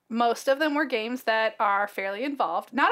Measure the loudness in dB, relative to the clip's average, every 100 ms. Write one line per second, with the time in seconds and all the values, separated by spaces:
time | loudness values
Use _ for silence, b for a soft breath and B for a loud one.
0 | -6 0 2 2 0 2 2 0 0 -2
1 | -4 -4 0 0 0 0 0 2 0 -4
2 | -6 -4 -4 -2 -2 -2 -4 0 4